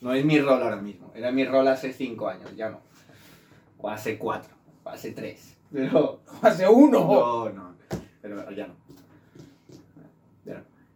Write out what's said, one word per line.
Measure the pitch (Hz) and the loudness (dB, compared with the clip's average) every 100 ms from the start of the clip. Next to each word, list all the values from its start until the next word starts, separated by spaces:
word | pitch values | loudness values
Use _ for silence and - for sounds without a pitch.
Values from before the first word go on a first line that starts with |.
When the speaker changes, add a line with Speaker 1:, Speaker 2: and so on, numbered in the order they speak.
Speaker 1:
No | 123 | -6
es | 131 | -2
mi | 147 151 | 2 2
rol | 139 131 | 4 2
ahora | 113 104 | 0 -6
mismo. | 101 98 - | -10 -16 -20
Era | 110 123 | -8 -4
mi | 131 | -2
rol | 131 131 135 | 0 2 2
hace | 131 135 | 0 -4
cinco | 127 131 110 107 | -8 -10 -8 -8
años, | 95 - 98 | -10 -14 -10
ya | 110 | -10
no. | 107 _ _ _ - - - _ - _ _ | -10 _ _ _ -20 -20 -20 _ -20 _ _
O | 104 | -10
hace | 107 117 110 | -8 -8 -6
cuatro, | 113 107 - _ _ _ | -6 -8 -10 _ _ _
o | - | -18
hace | 113 113 | -14 -14
tres. | 107 110 - - _ _ | -12 -14 -14 -20 _ _
Pero | 143 131 160 147 - _ | -6 0 2 0 -2 _
Speaker 2:
<laughs> | - | 0
¡Hace | 226 170 185 | 2 4 6
uno! | 233 294 233 | 8 8 6
Speaker 1:
No, | 160 196 151 117 110 | 4 4 4 0 -6
no, | 98 92 87 - - - _ | -10 -18 -20 -12 -12 -12 _
pero | 104 101 98 | -16 -16 -14
ya | 101 - | -12 -14
no. | - _ - _ - _ - - _ _ - - - - _ _ _ | -16 _ -20 _ -20 _ -20 -20 _ _ -20 -20 -20 -20 _ _ _
Ya | - | -18
no. | - - _ _ | -18 -18 _ _